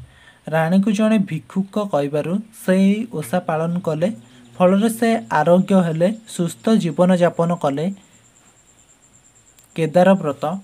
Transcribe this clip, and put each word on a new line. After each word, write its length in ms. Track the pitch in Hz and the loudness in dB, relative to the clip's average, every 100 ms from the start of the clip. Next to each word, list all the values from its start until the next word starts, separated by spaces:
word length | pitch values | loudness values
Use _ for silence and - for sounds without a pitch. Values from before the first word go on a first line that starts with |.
| - _ _ _ - | -20 _ _ _ -4
ରାଣୀକୁ 420 | 156 160 190 196 | -2 2 2 2
ଜଣେ 260 | 202 220 220 | 0 2 0
ଭିକ୍ଷୁକ 560 | 190 156 - 190 196 214 208 | -2 -6 -8 -6 -4 -4 -2
କହିବାରୁ 480 | 147 143 147 147 190 220 | -2 -2 -4 -4 -6 -8
ସେ 200 | - - 185 | -10 -2 2
ଏହି 220 | 196 208 - | 2 0 -4
ଓଷା 260 | 160 156 180 | -8 -4 -6
ପାଳନ 340 | 180 156 165 175 | -4 -4 -2 -4
କଲେ। 300 | 175 156 180 226 - - - | -4 -2 -4 -6 -14 -20 -14
ଫଳରେ 360 | - 180 196 233 | 0 2 4 0
ସେ 200 | 226 226 226 - | 0 0 0 -2
ଆରୋଗ୍ୟ 420 | 151 151 175 190 190 | 0 4 4 4 2
ହେଲେ, 280 | 170 160 175 214 - | 2 0 0 -2 -10
ସୁସ୍ଥ 360 | - 170 - - 220 | -6 -6 -4 0 0
ଜୀବନଯାପନ 760 | 165 143 180 185 170 165 170 170 | 0 0 2 4 2 0 -2 -2
କଲେ। 300 | 147 139 175 196 _ _ _ _ _ _ _ _ _ _ _ _ _ _ _ _ _ - | -2 -2 -6 -8 _ _ _ _ _ _ _ _ _ _ _ _ _ _ _ _ _ -6
କେଦାର 340 | 160 175 180 | -2 2 4
ବ୍ରତ। 300 | 190 156 135 151 190 | 2 0 -6 -6 -8